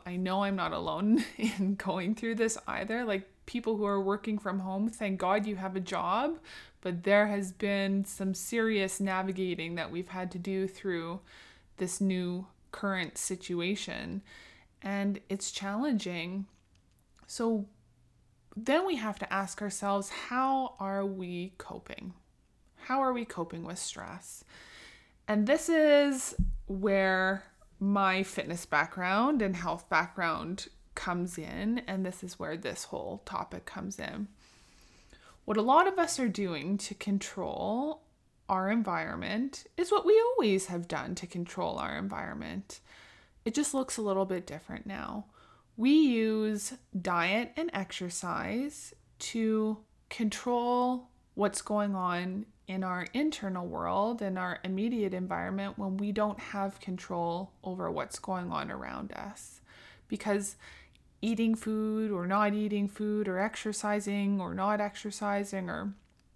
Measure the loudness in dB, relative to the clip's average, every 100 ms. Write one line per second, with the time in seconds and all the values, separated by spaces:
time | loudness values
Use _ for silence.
0 | -6 -2 0 2 2 0 0 -2 -2 0
1 | 4 4 4 -2 -2 0 0 0 0 0
2 | 0 -2 -2 2 0 0 -4 -6 -2 -2
3 | 0 -2 -4 _ -6 -4 0 0 2 2
4 | 2 0 0 -2 -2 -2 -2 0 -2 0
5 | -2 0 2 2 2 -2 -2 -4 -2 -2
6 | 2 2 0 -2 -10 -18 -18 -8 -4 -2
7 | 6 6 6 2 -2 -2 0 2 2 2
8 | 0 -2 -2 -2 -2 2 4 4 2 0
9 | 0 0 0 0 0 -2 -2 -4 -4 -4
10 | -6 -6 -6 -4 -2 0 -2 -2 -4 -2
11 | -4 -8 -12 -20 -20 -20 -18 -6 -4 0
12 | 2 2 0 -2 -6 _ -16 -6 -2 -2
13 | -4 -4 -4 -4 -4 -2 0 -2 -4 -6
14 | -6 -6 -8 -20 -20 -20 -20 _ -4 0
15 | 0 -2 -4 -6 -4 -6 -4 -2 0 0
16 | -2 -4 -4 -6 -8 -12 _ _ _ _
17 | _ _ -14 -2 2 2 -2 -12 -20 _
18 | _ _ _ _ _ -4 2 4 4 0
19 | -2 -4 -4 -2 -2 -4 -6 -4 0 0
20 | -2 -8 -4 0 2 2 0 -4 -4 -2
21 | -2 -4 -6 -4 -6 -10 -12 -12 -12 -12
22 | -12 -14 _ _ _ _ _ -16 -2 0
23 | 2 0 -2 -4 -6 -6 -8 -6 -8 -8
24 | -10 -12 -14 -18 -18 -20 -20 -20 -20 -20
25 | -20 _ 0 2 6 4 6 6 10 10
26 | 8 2 -2 0 0 0 -4 0 2 4
27 | 4 4 4 0 -4 _ -20 -2 2 4
28 | 4 4 0 -2 -4 -4 2 2 2 0
29 | 2 4 4 4 2 0 -2 -4 2 2
30 | 2 0 -2 0 -4 -6 -10 -16 -14 -8
31 | -4 -2 -2 -6 -8 -4 0 0 -2 -2
32 | -2 -4 -12 -8 -6 -6 -6 -8 -8 -6
33 | -6 -10 -8 -6 -6 -10 -12 -10 -8 -8
34 | -8 -8 -10 -12 -20 -20 -20 -20 -20 -20
35 | -20 -20 -20 -16 -2 2 6 8 8 4
36 | 0 2 0 2 -2 -2 -2 -2 -4 -8
37 | 0 0 -2 -6 -4 -2 0 0 -2 -4
38 | -10 _ _ _ -2 0 2 2 2 0
39 | -2 -4 -2 -2 -2 -6 -12 -4 2 4
40 | 8 8 8 4 6 4 2 -4 -4 -4
41 | -4 -6 -6 -6 -6 -2 -2 -2 -2 -2
42 | -4 -4 -6 -8 -8 -8 -10 -16 -18 -20
43 | -20 -20 -20 -6 -4 0 0 0 -2 -2
44 | 0 2 2 0 -4 -12 -10 -12 -8 -8
45 | -8 -8 -10 -18 -20 -20 _ 2 6 8
46 | 8 6 4 2 2 0 -4 -10 _ -6
47 | 0 2 4 2 0 -4 -2 -2 -6 -6
48 | -6 -6 -4 -4 -2 -2 -4 -6 -16 -20
49 | _ -12 -6 0 2 4 2 -2 -8 _
50 | -14 -2 -2 -2 -2 0 2 4 2 0
51 | -6 _ _ 0 0 0 -2 0 0 0
52 | 0 0 -2 -4 -8 -14 -8 -4 -2 -2
53 | -2 0 0 0 -4 -4 -4 -4 0 2
54 | 2 0 -2 -2 -2 -4 -2 0 0 2
55 | 0 0 -2 -2 -2 -2 -4 -4 -4 -2
56 | 0 2 2 0 -6 -4 -4 -4 -8 -8
57 | -6 -4 -2 -4 -6 -10 -8 -4 -2 -2
58 | -4 -8 -6 -4 -2 -4 -4 -6 -8 -8
59 | -8 -8 -10 -12 -18 -20 -20 -20 -20 -20
60 | -8 -4 0 0 0 -10 -18 -20 -20 -20
61 | -20 -6 -2 2 2 2 0 -2 0 0
62 | 0 0 0 2 4 2 0 0 0 -2
63 | 0 0 0 0 -2 -2 -6 -2 0 0
64 | 0 0 2 2 0 -2 0 2 0 -4
65 | -8 -4 -2 0 -2 -4 -4 -4 -6 -8
66 | _ _ _